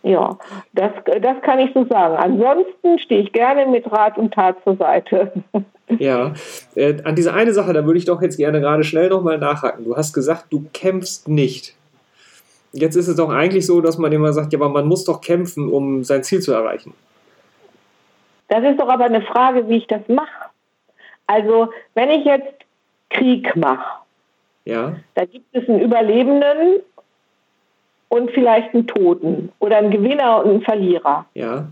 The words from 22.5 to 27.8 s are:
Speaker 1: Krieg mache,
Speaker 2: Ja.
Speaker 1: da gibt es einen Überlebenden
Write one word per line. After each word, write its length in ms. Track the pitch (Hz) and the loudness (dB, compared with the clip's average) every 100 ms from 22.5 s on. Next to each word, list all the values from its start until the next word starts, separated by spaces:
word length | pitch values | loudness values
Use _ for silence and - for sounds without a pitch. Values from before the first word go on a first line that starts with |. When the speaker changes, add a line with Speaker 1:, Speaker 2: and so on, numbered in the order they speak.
| - _ _ _ _ _ | -18 _ _ _ _ _
Speaker 1:
Krieg 440 | - 254 247 - | 0 2 2 0
mache, 460 | 165 147 131 - - _ _ _ _ _ _ | 0 0 -2 -6 -14 _ _ _ _ _ _
Speaker 2:
Ja. 320 | - 113 131 - - | -8 -6 -6 -10 -8
Speaker 1:
da 120 | - 180 | -6 -6
gibt 280 | 247 _ | -10 _
es 140 | 254 247 | -6 0
einen 140 | 214 | 0
Überlebenden 1000 | 233 233 220 226 262 285 285 294 339 392 - _ _ _ _ _ _ _ _ _ | 2 2 2 2 2 2 2 2 2 2 -2 _ _ _ _ _ _ _ _ _